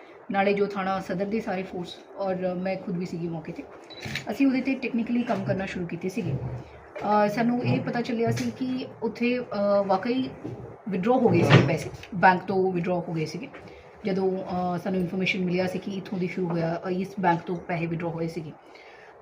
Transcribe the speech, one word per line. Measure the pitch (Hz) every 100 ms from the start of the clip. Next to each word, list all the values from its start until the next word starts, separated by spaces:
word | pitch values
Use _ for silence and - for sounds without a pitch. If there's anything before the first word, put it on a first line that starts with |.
| - - -
ਨਾਲੇ | 196 196
ਜੋ | 196 202
ਥਾਣਾ | 202 190 190
ਸਦਰ | 190 185
ਦੇ | 202 226
ਸਾਰੇ | 214 190
ਫੋਰਸ | 190 185 175 - - -
ਔਰ | 196 180 185
ਮੈਂ | 180 190 190
ਖੁਦ | 208 175
ਵੀ | 180
ਸੀਗੀ | 170 170
ਮੌਕੇ | 160 151
'ਤੇ, | - - - - - 113 - -
ਅਸੀਂ | 226 277
ਉਹਦੇ | 254
'ਤੇ | 269
ਟੈਕਨੀਕਲੀ | 269 226 233 226 240
ਕੰਮ | 233 202
ਕਰਨਾ | 196 190 190
ਸ਼ੁਰੂ | 185 170
ਕੀਤੇ | 170 185
ਸੀਗੇ। | 233 180
ਅ, | - - - - - - - 202 208 208
ਸਾਨੂੰ | - 233 240
ਇਹ | 262 -
ਪਤਾ | 240 233
ਚੱਲਿਆ | 233 226 233
ਸੀ | 233 240
ਕਿ | - 254 254 - -
ਉੱਥੇ, | 233 - 240 247
ਅ, | 247 202 202 202 196
ਵਾਕਈ | 190 240 254 254 - - - - - -
ਵਿਦਡਰਾਅ | 190 202 254
ਹੋ | 220
ਗਏ | 170
ਸੀ | - - 135
ਪੈਸੇ, | 160 - - -
ਬੈਂਕ | 196 185 180
ਤੋਂ | - 190 185
ਵਿਦਡਰਾਅ | 180 175 180 165
ਹੋ |
ਗਏ | 160
ਸੀਗੇ। | 151 175 - - - - - -
ਜਦੋਂ, | 202 190 190
ਅ, | 185 185 180 180 175
ਸਾਨੂੰ | 196 185
ਇਨਫੋਰਮੇਸ਼ਨ | 175 190 185 190
ਮਿਲਿਆ | 180 180 185
ਸੀ | 185
ਕਿ | -
ਇੱਥੋਂ | 190 - 190
ਦੀ | 180
ਸ਼ੁਰੂ | 185 180
ਹੋਇਆ, | 170 165 170 185
ਅ, |
ਇਸ | 185 190 -
ਬੈਂਕ | 180 170
ਤੋਂ | - 170
ਪੈਸੇ | - 165 165
ਵਿਦਡਰਾਅ | 165 170
ਹੋਏ | 165 165
ਸੀਗੇ, | 175 160 - - - - - - -